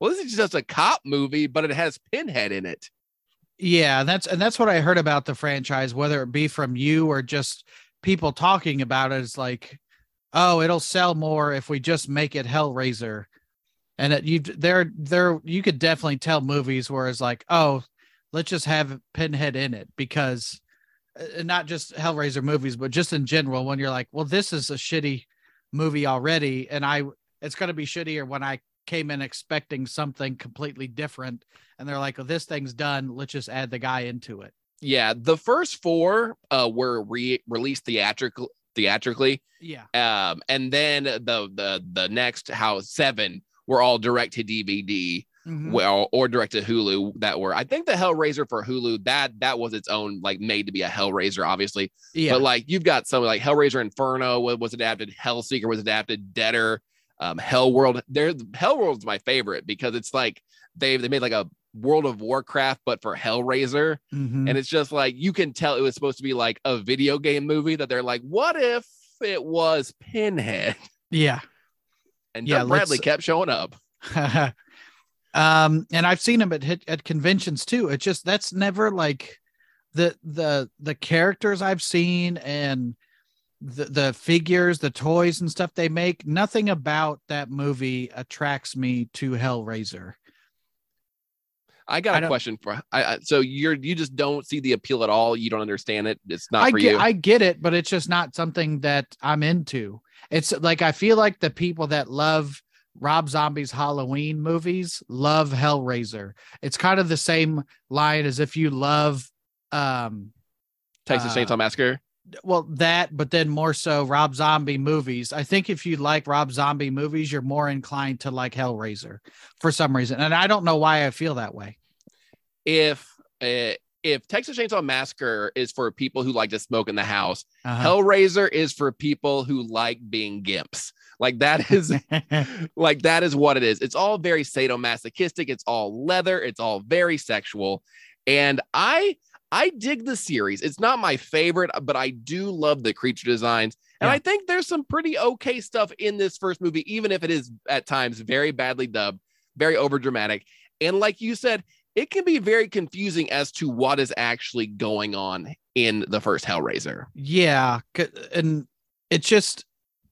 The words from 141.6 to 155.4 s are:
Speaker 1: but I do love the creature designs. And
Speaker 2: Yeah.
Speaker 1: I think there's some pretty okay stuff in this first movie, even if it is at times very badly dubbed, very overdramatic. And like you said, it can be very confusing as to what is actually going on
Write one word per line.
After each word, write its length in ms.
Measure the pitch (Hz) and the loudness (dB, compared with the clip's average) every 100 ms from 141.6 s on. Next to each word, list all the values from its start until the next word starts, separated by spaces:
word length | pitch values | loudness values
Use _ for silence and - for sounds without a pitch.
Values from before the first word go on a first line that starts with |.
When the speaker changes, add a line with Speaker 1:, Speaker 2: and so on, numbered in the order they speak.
| 175 - | -2 -2
Speaker 1:
but 120 | 139 | -2
I 160 | 131 131 | -2 -2
do 400 | 123 120 175 196 | -6 -8 -6 -4
love 320 | 175 151 147 | 0 2 2
the 120 | 113 | 0
creature 320 | - 127 120 120 | -2 -4 -2 0
designs. 500 | 117 117 117 110 - _ - | 0 2 2 0 -4 _ -2
And 80 | 220 | 2
Speaker 2:
Yeah. 60 | |
Speaker 1:
I 40 | 285 | 2
think 280 | 359 415 370 | 2 -2 0
there's 200 | 359 - | -2 0
some 180 | 339 | -4
pretty 340 | 277 311 320 320 | -2 -4 -2 0
okay 420 | 226 254 269 247 | 0 0 -4 -6
stuff 320 | - 226 208 180 | -4 -2 -2 -2
in 180 | 208 208 | -4 0
this 220 | 190 - | -2 -2
first 240 | 190 175 | -6 -2
movie, 280 | 175 160 165 | -2 -2 -4
even 220 | 220 214 | -4 -2
if 100 | 185 | -2
it 80 | 165 | 0
is 220 | 156 123 113 - | -2 -4 -14 -4
at 160 | 139 | -4
times 360 | - 135 123 113 | 0 -2 -2 -4
very 300 | 110 135 151 | -2 0 0
badly 360 | 135 127 127 127 | 0 -2 -2 -4
dubbed, 340 | 110 101 95 _ _ _ 131 | -2 -2 -4 _ _ _ 0
very 160 | 156 | 2
overdramatic. 680 | 156 139 139 131 120 107 104 _ _ _ - | 4 2 0 -2 -2 -2 -2 _ _ _ -4
And 200 | 160 190 | 0 2
like 200 | 214 - | 2 0
you 140 | 226 | -6
said, 300 | 233 247 214 - _ _ - | -2 -2 -2 -6 _ _ -4
it 120 | 302 | -2
can 160 | 392 | 0
be 140 | 359 302 | 2 2
very 300 | 185 226 220 | 4 2 2
confusing 640 | 208 165 185 196 165 151 | -2 -4 -4 -2 -2 0
as 200 | 139 143 | -2 -2
to 180 | - 151 | -4 -4
what 320 | 120 131 139 | 0 2 2
is 140 | 127 - | 0 0
actually 520 | 120 120 - 120 110 | -2 -2 -6 -6 -6
going 460 | 101 110 107 104 | -4 -2 -2 -2
on 380 | 98 95 92 | -4 -6 -6